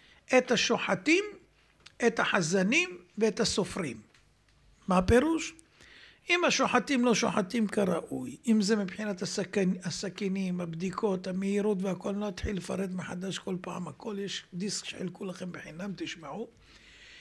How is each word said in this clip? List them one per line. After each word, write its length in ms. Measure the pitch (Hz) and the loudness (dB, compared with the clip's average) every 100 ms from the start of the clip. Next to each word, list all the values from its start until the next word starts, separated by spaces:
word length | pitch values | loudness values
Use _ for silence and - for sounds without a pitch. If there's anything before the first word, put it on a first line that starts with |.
| - - - 254 | -20 -20 4 4
את 140 | 247 | 6
השוחטים, 720 | 226 - 226 - 185 233 349 415 392 - _ _ _ - _ 233 | 2 2 2 0 0 4 4 2 -8 -20 _ _ _ -20 _ 2
את 120 | 226 | 2
החזנים 760 | - 214 156 190 185 302 359 359 - - | 2 2 2 2 4 4 2 -4 -14 0
ואת 220 | 220 214 | 0 2
הסופרים. 580 | 220 - 190 - 156 110 - _ _ _ _ _ _ _ - | 0 0 -2 -4 -6 -8 -16 _ _ _ _ _ _ _ 0
מה 100 | 185 | 2
הפירוש? 560 | 185 233 302 320 - - _ _ - - - _ - | 6 6 6 0 -2 -12 _ _ -20 -20 -20 _ 0
אם 160 | 349 320 | 4 4
השוחטים 600 | - 262 247 - 269 247 | 4 4 2 2 2 4
לא 100 | 214 | 4
שוחטים 520 | - 170 185 240 208 | 2 0 0 0 0
כראוי, 680 | - 190 165 - 135 127 - - | 2 2 0 -2 -8 -8 -6 2
אם 140 | 220 | 4
זה 140 | 196 220 | 4 2
מבחינת 480 | 190 196 214 190 | 0 -4 -6 -4
הסכנ-, 640 | 180 - 190 208 185 190 185 | -4 -4 -2 2 2 0 -4
הסכינים, 760 | - 196 185 196 196 185 180 | -6 -6 -4 -4 -2 -2 -4
הבדיקות, 680 | 175 165 185 - 214 185 185 | -4 -4 -4 -2 0 0 -2
המהירות 500 | 185 196 202 208 196 | -2 0 2 2 0
והכל, 300 | 190 180 208 | -2 -4 -4
לא 160 | 202 208 | -4 -4
אתחיל 300 | - - 196 | -4 -4 -4
לפרט 320 | 185 190 190 | -4 -4 -4
מחדש 480 | 185 - 180 190 175 | -4 -6 -6 -6 -6
כל 160 | - 180 | -6 -6
פעם, 260 | 185 175 165 | -6 -8 -10
הכל, 280 | 135 226 196 | -10 -8 -6
יש 260 | 202 - - | -6 -8 -10
דיסק 320 | 175 202 - - | -6 -4 -6 -8
שחילקו 400 | - 185 185 196 | -8 -8 -6 -10
לכם 260 | 180 185 | -8 -10
בחינם, 400 | 175 175 156 202 170 | -10 -12 -10 -8 -6
תשמעו. 520 | 165 175 151 165 226 - - - - - - - | -8 -8 -10 -10 -10 -14 -20 -20 -20 -20 -20 -20